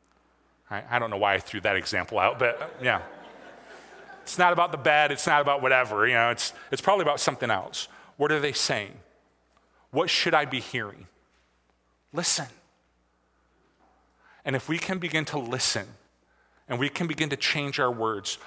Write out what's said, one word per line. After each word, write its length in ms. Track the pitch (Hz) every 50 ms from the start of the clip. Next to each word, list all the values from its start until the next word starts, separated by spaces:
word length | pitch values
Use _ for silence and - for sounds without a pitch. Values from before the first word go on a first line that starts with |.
| _ _ _ _ _ _ _ _ _ _ _ _ _ -
I, 140 | 104 101 - 117
I 80 | 120 123
don't 100 | 117 110
know 80 | 101
why 160 | 101 104 101 98
I 60 | 95
threw 200 | - - - 101
that 140 | 90 104 98
example 440 | 92 87 - 107 90 87 - 110 98
out, 180 | 92 113 131 123
but, 220 | 127 117 120 -
uh, 60 | 156 - - 131
yeah. 200 | 127 123 107 90 - - - - - - - - - - - - - - - - - - - - - - - -
It's 160 | - - -
not 160 | 180 180 175 175
about 180 | 170 175 170
the 60 | 151
bed. 340 | 143 120 160 147 151 151 143
It's 140 | 139 - -
not 160 | 170 151 147
about 220 | 143 143 139 139 131
whatever. 420 | 131 131 127 123 107 107 101 110
You 80 | 123 123
know, 160 | 117 117 120
it's, 240 | 117 - - - - - - -
it's 140 | 139 - -
probably 180 | 190 208 196
about 180 | 165 147 147 135
something 300 | - 156 135 - 131 113
else. 380 | 104 92 98 - - - - - - - - - _
What 140 | - 143 151
are 80 | 156 147
they 120 | 143 143
saying? 480 | - - - - 135 110 101 98 - - - _ _ _ _ _ _ _ _ _ _ _ _ _ _ _ _ _
What 220 | - 147 185 170
should 240 | - - - 175 165
I 100 | 151 147
be 140 | 131 131 123
hearing? 480 | - - - 123 107 101 - - 92 - _ _ _ _ _ _ _ _ _ _ _ _ _ _ _ _ _ _ _ _ -
Listen. 320 | 160 170 - - - 143 120 - - _ _ _ _ _ _ _ _ _ _ _ _ _ _ _ _ _ _ _ _ _ _ _ _ _ _ _ _ _ _ _ _ _ _ - _ -
And 100 | 143 135
if 140 | 127 - -
we 80 | 160
can 220 | 170 - - 190 185
begin 260 | 175 160 - 156 147
to 140 | - 156 147
listen, 480 | 120 117 127 123 - - - 110 98 - - - _ _ _ _ _ _ _ _ _ _ _ _ _
and 100 | - 127
we 120 | 123 139 143
can 180 | - - 175
begin 220 | 160 151 147 156 143
to 60 | 139
change 440 | - - - - 151 143 139 127 -
our 120 | 131 123
words, 460 | 123 110 110 110 107 98 - - - - -